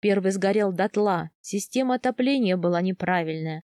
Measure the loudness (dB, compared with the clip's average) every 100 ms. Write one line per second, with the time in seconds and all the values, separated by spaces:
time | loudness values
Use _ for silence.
0 | 2 2 2 0 0 2 0 0 -2 0
1 | 0 0 -4 _ -8 -6 -4 -2 0 0
2 | -2 0 0 2 2 2 2 0 0 -2
3 | -2 0 -2 -4 -6 -8